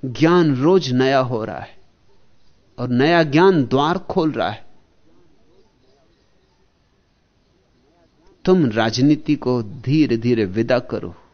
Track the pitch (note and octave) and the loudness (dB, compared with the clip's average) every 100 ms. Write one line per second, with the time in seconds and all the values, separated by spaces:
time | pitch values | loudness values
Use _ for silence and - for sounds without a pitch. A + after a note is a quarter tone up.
0 | C3+ A#2+ D#3 F3+ E3 C3 C#3+ F#3+ C#3+ B2 | -8 0 2 4 2 2 2 2 2 0
1 | C3 C3+ B2+ A#2+ G#2+ D2+ - - - _ | 2 2 0 -4 -6 -10 -14 -20 -20 _
2 | _ - - - - _ _ - B2 B2 | _ -20 -20 -20 -20 _ _ -10 -4 0
3 | C#3+ E3+ D#3+ C#3 F#3 F3+ B2+ B2+ C#3+ F3+ | 2 2 2 4 4 4 2 0 0 -2
4 | - - D#3+ A#2+ F2+ G#2 - - _ _ | -4 -2 -2 -2 -6 -6 -16 -20 _ _
5 | - - - _ _ G3 _ _ _ G4+ | -20 -20 -20 _ _ _ _ _ _ _
6 | _ _ _ _ _ _ _ _ _ _ | _ _ _ _ _ _ _ _ _ _
7 | _ _ _ _ _ _ _ _ _ _ | _ _ _ _ _ _ _ _ _ _
8 | _ _ _ _ - F#3 C#3 G#2+ A2+ A#2 | _ _ _ _ 0 2 2 0 -2 0
9 | C#3 D3+ D3+ D3 B2 B2 G#2+ A#2 A#2+ D3+ | 2 2 -2 -4 -2 -4 -4 -10 -4 0
10 | C#3+ A#2 A2+ A#2+ G2+ G2 A#2 B2+ B2 G#2+ | 0 0 0 0 0 -2 0 -2 -2 -10
11 | G2 - _ | -10 -16 _